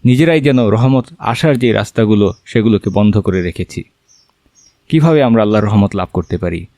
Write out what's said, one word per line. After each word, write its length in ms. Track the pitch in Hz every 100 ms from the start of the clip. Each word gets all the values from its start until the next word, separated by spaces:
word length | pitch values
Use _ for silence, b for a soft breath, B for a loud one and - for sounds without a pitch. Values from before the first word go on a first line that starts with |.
| 123
নিজেরাই 360 | 127 165 160
যেন 260 | 139 127 113
রহমত 380 | 110 131 131 123 -
আসার 400 | - 117 160 135
যে 140 | 123
রাস্তাগুলো, 600 | 104 104 - 107 107 101 - -
সেগুলোকে 440 | 120 110 101 -
বন্ধ 280 | 95 104 104
করে 240 | 98 92
রেখেছি। 420 | 87 - 90 - - _ _ _ _ _ _ _ _ _ _
কিভাবে 340 | 160 160 156
আমরা 200 | 131 113
আল্লাহর 220 | 107 107 104
রহমত 300 | 107 101 98
লাভ 120 | 92
করতে 240 | - 87 90
পারি? 280 | 90 85 92